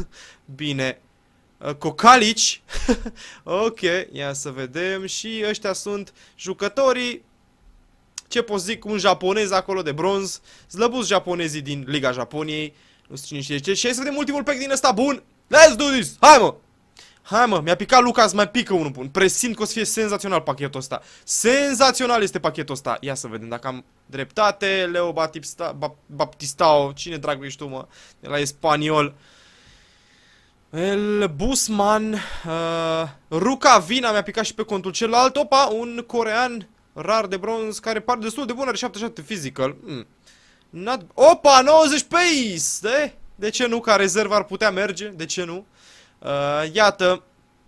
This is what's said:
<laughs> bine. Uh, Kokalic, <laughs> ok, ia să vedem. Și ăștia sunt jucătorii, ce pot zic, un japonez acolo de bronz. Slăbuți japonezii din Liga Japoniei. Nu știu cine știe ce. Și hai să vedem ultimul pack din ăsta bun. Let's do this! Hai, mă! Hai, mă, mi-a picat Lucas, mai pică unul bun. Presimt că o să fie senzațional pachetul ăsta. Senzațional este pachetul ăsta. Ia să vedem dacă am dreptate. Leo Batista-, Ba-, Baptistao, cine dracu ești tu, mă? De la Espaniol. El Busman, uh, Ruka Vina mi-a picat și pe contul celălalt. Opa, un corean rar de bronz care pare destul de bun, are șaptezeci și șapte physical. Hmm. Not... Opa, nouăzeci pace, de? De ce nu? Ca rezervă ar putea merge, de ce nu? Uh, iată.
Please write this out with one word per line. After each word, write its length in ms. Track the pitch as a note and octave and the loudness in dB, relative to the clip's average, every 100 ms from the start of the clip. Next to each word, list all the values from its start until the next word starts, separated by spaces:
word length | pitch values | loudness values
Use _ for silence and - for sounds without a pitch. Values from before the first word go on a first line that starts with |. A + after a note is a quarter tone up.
| - | -10
<laughs> 400 | - - - - C3+ | -16 -20 -20 -20 -8
bine. 440 | D3+ C#3 C3 B2 _ _ _ _ _ _ C#3+ | -6 -2 -4 -6 _ _ _ _ _ _ -10
Uh, 80 | |
Kokalic, 640 | C#3+ D#3+ D3 A3+ B3+ G#3+ A3 - - - - - - | -6 -6 4 8 8 6 0 -2 -4 -10 -4 -2 -2
<laughs> 600 | A3 - - - E3 F3+ | -4 -16 -20 -18 -6 -2
ok, 160 | A3+ A3+ F3+ F3+ - | -2 -2 -2 -2 -4
ia 200 | C#3 C#3+ | -10 -10
să 180 | C#3 D3 | -8 -10
vedem. 560 | C3 C3 D3+ F#3 F#3+ F#3+ | -10 -10 -6 -6 -6 -8
Și 380 | - A3 A3 G#3 | -10 -8 -6 -6
ăștia 240 | G#3+ G3+ | -4 -6
sunt 400 | F#3 G#3 G3+ F#3+ _ - - | -6 -8 -10 -10 _ -20 -14
jucătorii, 880 | F#3 F#3 G3+ C4+ C4+ B3 B3 - _ _ _ _ _ _ _ _ _ - - | -12 -6 -4 0 0 0 -4 -8 _ _ _ _ _ _ _ _ _ -20 -6
ce 140 | A#3+ | -4
pot 180 | A3+ G3+ | -2 -6
zic, 240 | F3 G#3 | -6 -8
un 140 | G3+ G#3 | -6 0
japonez 520 | F#3+ F3+ F#3 G#3 G3+ | 2 2 0 0 0
acolo 320 | F#3 F#3 F#3+ | -2 -2 -4
de 100 | D#3 | -4
bronz. 480 | D3 F#3 G3 F#3+ - - - _ | -2 -2 -2 -4 -10 -18 -20 _
Slăbuți 420 | F3+ A#3 B3+ F#3+ | -2 -2 0 0
japonezii 520 | F#3 F3+ F3 E3 D3+ | 0 0 -4 -4 -6
din 240 | C#3 C#3+ C3+ | -8 -8 -4
Liga 260 | D3 C3 | -2 -2
Japoniei. 600 | B2 A#2+ D3+ D#3 D3+ D3+ - _ _ _ | -2 -6 -6 -6 -6 -8 -14 _ _ _
Nu 80 | C#3 | -18
știu 120 | - | -12
cine 120 | C#3+ | -10
știe 180 | C#3 C#3+ | -6 -6
ce. 160 | D3 | -2
Și 100 | F#3+ | -2
hai 100 | A#3+ | -2
să 60 | B3 | -2
vedem 140 | C4+ C#4+ | -4 -4
ultimul 260 | C#4+ C#4+ | -4 -4
pack 160 | C4+ C4 | -4 -4
din 120 | C#4 | -4
ăsta 220 | C4+ C4+ | 0 0
bun. 300 | G#3 C#4 C4 - _ _ | 2 0 -2 -8 _ _
Let's 300 | D4 D#4+ A3+ | 8 10 8
do 80 | |
this! 320 | C#4+ C4 E3 - | 0 0 -2 6
Hai, 180 | C#4+ C#4 | 10 10
mă! 140 | E3 - _ _ _ - - _ | 8 0 _ _ _ -20 -20 _
Hai, 240 | - G#3+ A#3+ | -2 2 4
mă, 140 | F3+ | 2
mi-a 160 | D3+ F3 | 0 -2
picat 260 | G3+ B3+ | 6 6
Lucas, 300 | B3 A#3+ G#3+ | 6 4 4
mai 160 | G3+ G#3 | 2 0
pică 260 | A#3+ A#3 | -2 -2
unul 160 | F#3 D3+ | -2 -2
bun. 180 | B2+ C#3 | -6 -8
Presimt 480 | F#3 F#3 - A#3+ G#3 | 0 2 2 -4 -4
că 60 | |
o 20 | |
să 80 | G#3 | -6
fie 120 | A3+ | -4
senzațional 560 | G#3 A3 G#3+ G3+ G3 F#3 | -4 -2 -2 -4 -2 -2
pachetul 400 | D3+ C3+ C#3 C3+ | -2 -6 -8 -8
ăsta. 220 | C3+ B2+ - - | -10 -12 -12 -20
Senzațional 960 | - - A3+ C#4 C#4+ A#3+ C4 B3+ B3 A#3 | -6 0 2 2 0 4 4 4 0 0
este 180 | G3 F3+ | 0 -2
pachetul 340 | D#3+ D#3 D3 | -4 -4 -8
ăsta. 220 | C3 C3 A#2 | -6 -6 -6
Ia 140 | C#3 | -6
să 140 | C3+ A#2+ | -8 -10
vedem 200 | A2 A2+ | -12 -10
dacă 180 | A#2+ C3 | -8 -8
am 180 | B2+ - _ _ | -10 -14 _ _
dreptate. 840 | C3+ C3+ - G#3 G3+ G3 F#3+ F3+ | -10 -8 0 0 0 -2 -2 -2
Leo 200 | F3 E3+ | -2 -2
Batista-, 600 | D#3+ D#3+ D#3+ C#3+ - D#3+ C#3 | -2 -4 -6 -16 -10 -10 -8
Ba-, 180 | D3 - _ | -10 -10 _
Baptistao, 840 | D3 D3 - C#3 - E3 D3 C#3 | -6 -6 -6 -12 2 4 4 2
cine 240 | C#3 F3 D#3+ | -6 -12 -8
dracu 280 | D3+ C3+ | -6 -6
ești 140 | C#3 C#3 | -8 -14
tu, 100 | C#3+ | -12
mă? 180 | C3 - - - _ | -12 -16 -20 -20 _
De 80 | - | -6
la 100 | D3 | -4
Espaniol. 760 | C#3 - D#3+ D3+ D3+ D#3 D3 C#3 _ _ _ _ - - _ _ _ _ _ _ _ _ _ | -4 -2 0 2 2 0 0 -4 _ _ _ _ -20 -20 _ _ _ _ _ _ _ _ _
El 560 | D#3 F#3+ G3+ G#3 G#3 G3 C#3+ | -6 -2 -2 -2 0 -2 -2
Busman, 760 | G#3+ B3+ - G#3+ G3+ G#3+ A3 | -2 0 -2 0 2 2 0
uh, 960 | G#3 - - E3 E3 E3 E3 E3 E3 D#3+ - _ | -6 -8 -10 -6 -4 -2 -2 -2 -2 -4 -10 _
Ruka 480 | D#3+ G#3+ C4 C#4+ A3 | 0 0 2 6 6
Vina 320 | E3 B3+ A#3+ | 4 -2 0
mi-a 120 | G#3 | 0
picat 220 | G3+ A3 | -2 -4
și 100 | G#3+ | -4
pe 80 | - | -6
contul 280 | G#3+ G3 F#3 | -6 -4 -6
celălalt. 460 | - A3+ A#3+ C4 C4+ | -4 2 4 4 2
Opa, 280 | D4 C4+ | 2 4
un 400 | C4 A3 A#3+ A#3 A#3 | 4 0 -6 -10 -4
corean 600 | A#3+ A3+ A3 B3 A#3 F3 _ _ | -2 0 0 -2 -4 -14 _ _
rar 340 | - E3 A3 G3 | -10 -2 -2 -2
de 100 | F#3 | -6
bronz 420 | G#3 A3+ A3 G#3 | -4 -4 -6 -6
care 220 | A3+ A3 | -6 -4
pare 200 | A3 A#3+ | -4 -4
destul 260 | A3 A3+ A#3+ | -4 -6 -6
de 60 | |
bun, 140 | B3 C4+ | -4 -4
are 100 | A3 | -4
șaptezeci 320 | B3 G3+ A3+ | -6 -8 -10
și 60 | |
șapte 200 | A3+ D3+ | -10 -10
physical. 420 | G#3 C3 C3+ C3+ C#3+ | -8 -8 -4 -4 -4
Hmm. 220 | - B2+ G#2 _ _ _ _ _ _ | -12 -14 -14 _ _ _ _ _ _
Not... 300 | E3 G#3 B3+ E3 | -10 -8 -8 -8
Opa, 460 | - C#4+ - D4 C4+ | 6 6 8 6 6
nouăzeci 420 | C4 D#4+ D#4 D4 | 8 6 6 2
pace, 760 | - E4+ F4 D4 A3+ E3 - - | 0 2 2 2 -2 -4 -6 -4
de? 340 | G#3 C#4 D4 - - | -2 -2 -2 -8 -20
De 160 | - G#3 | -8 -6
ce 160 | - B3 | -2 -2
nu? 140 | A#3 | 0
Ca 160 | A3+ G3+ | 2 2
rezervă 380 | G3 F#3+ G3+ | 2 0 0
ar 100 | G#3 | 0
putea 260 | G#3 F#3+ G#3+ | -2 -2 -2
merge, 380 | F#3 G3+ F3+ G#3 | 0 -4 -6 -12
de 180 | E3+ E3 | -12 -8
ce 180 | - | -8
nu? 220 | F3 F3+ - _ - - _ _ | -8 -10 -14 _ -20 -20 _ _
Uh, 540 | C3 C#3+ C#3+ D3 D#3+ | -6 -4 -2 -2 -2
iată. 500 | F#3+ G#3 G3+ F3+ F#3 - _ _ _ | 2 2 4 0 0 -6 _ _ _